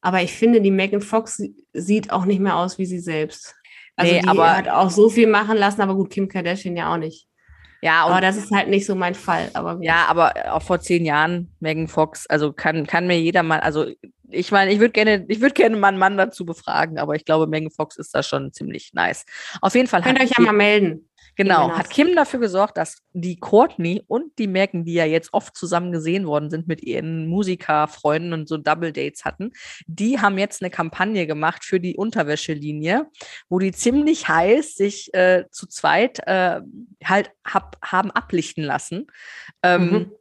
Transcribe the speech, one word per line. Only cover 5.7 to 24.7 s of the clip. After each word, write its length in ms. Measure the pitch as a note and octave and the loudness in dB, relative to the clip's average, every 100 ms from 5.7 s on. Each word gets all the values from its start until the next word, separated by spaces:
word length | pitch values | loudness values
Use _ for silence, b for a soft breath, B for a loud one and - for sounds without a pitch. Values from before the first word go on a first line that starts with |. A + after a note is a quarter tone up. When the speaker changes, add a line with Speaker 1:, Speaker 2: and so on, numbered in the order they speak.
| G3+ | 2
Speaker 1:
aber 160 | G3 G3 | 0 0
gut, 140 | F#3+ | -2
Kim 180 | - F#3+ | -4 -4
Kardashian 480 | F#3+ E3+ F#3+ F#3+ F3 | -4 -4 -6 -6 -6
ja 160 | D#3+ | -4
auch 40 | E3 | -4
nicht. 280 | D#3+ D#3 _ _ b b b b | -6 -12 _ _ b b b b
Speaker 2:
Ja, 220 | E3 D#3+ E3 | 2 4 4
und 60 | |
Speaker 1:
Aber 80 | F3+ | 4
das 160 | F#3 G3+ | 2 0
ist 140 | G3+ | -2
halt 160 | G3+ - | 0 2
nicht 180 | G3+ G3+ | 0 0
so 80 | |
mein 200 | F#3 F3 | -2 -2
Fall, 360 | F#3+ - E3 E3 | -4 -2 -2 -2
aber 240 | - E3+ E3+ | -6 -6 -6
gut. 80 | |
Speaker 2:
Ja, 220 | E3 E3 - | 0 2 2
aber 240 | E3 D#3+ - - | 4 2 2 -4
auch 80 | - | -6
vor 180 | - F3 | -2 -4
zehn 240 | - F3 | 0 0
Jahren, 500 | D#3+ D3 D#3 F3 F3 _ | 2 0 0 -2 -8 _
Megan 280 | D#3 D#3 D#3+ | -6 -4 -4
Fox, 380 | - D#3 - - | 0 -2 -2 -2
also 260 | D3+ D3 | 0 0
kann, 340 | C#3+ E3 D#3+ D3 | -2 -2 -2 -2
kann 200 | E3+ F3+ | -2 2
mir 140 | F3 | 0
jeder 220 | E3 F#3 | 2 2
mal, 180 | D#3+ D#3+ | 2 0
also 260 | - D3+ - - - _ _ | 0 -2 -4 -6 -20 _ _
ich 220 | - F3+ | -8 0
meine, 220 | G3 F#3+ | 2 4
ich 80 | G#3 | 4
würd 120 | A#3 | 4
gerne, 320 | A3 G#3+ G#3 F3 | 4 2 2 0
ich 120 | G#3+ | 0
würd 140 | C4 | 0
gerne 220 | - B3 A3 | 4 2 4
mal 120 | G3 | 2
einen 100 | F#3+ | 4
Mann 180 | F#3+ G3+ | 2 2
dazu 280 | F#3+ - | -2 -2
befragen, 540 | E3+ E3 - - E3 D#3 | -12 -10 -4 -2 -2 -4
aber 160 | D3+ | -4
ich 100 | D3+ | -4
glaube, 220 | - D#3+ D#3 | 0 2 2
Megan 240 | D#3 D#3 | -2 -6
Fox 260 | - D3+ - | -8 -10 -10
ist 160 | D#3+ | -6
da 80 | C#3 | -4
schon 280 | C#3 C#3 C#3 | -2 -6 -6
ziemlich 380 | - - - - | -10 -12 -12 -12
nice. 320 | - E2+ - - B B B | -2 -2 -2 -12 B B B
Auf 140 | G3 A#3+ | 0 2
jeden 100 | B3+ | 2
Fall 160 | - | 2
Speaker 1:
Könnt 160 | B3 C4 | 2 2
Speaker 2:
hat 60 | |
Speaker 1:
ihr 60 | C4 | 2
euch 0 | |
ja 60 | B3 | 4
Speaker 2:
Kim 80 | A#3 | 4
Speaker 1:
mal 60 | |
melden. 560 | G#3 G#3 G#3 F#3 D#3+ _ _ b - | 6 4 4 2 -4 _ _ b -2
Speaker 2:
Genau, 300 | G3 F#3 - | 2 4 4
Speaker 1:
Männer. 100 | E3 | 0
Speaker 2:
hat 120 | F#3 | -4
Kim 260 | - D#4 F4 | 0 2 4
dafür 240 | C#4 C4 | 2 0
gesorgt, 380 | A3+ F#3 G#3 - | -2 0 -2 -2
dass 240 | D#3+ - _ | -8 -8 _
die 260 | F3+ F3 F3 | -8 -8 -8
Kourtney 640 | - G#3 C4 - E3+ F#3+ - | 2 4 4 2 -4 -4 -4
und 280 | A#3 D#4+ - | -6 -6 -6
die 80 | G#3+ | -4
Megan, 380 | F#3 G3 | 0 0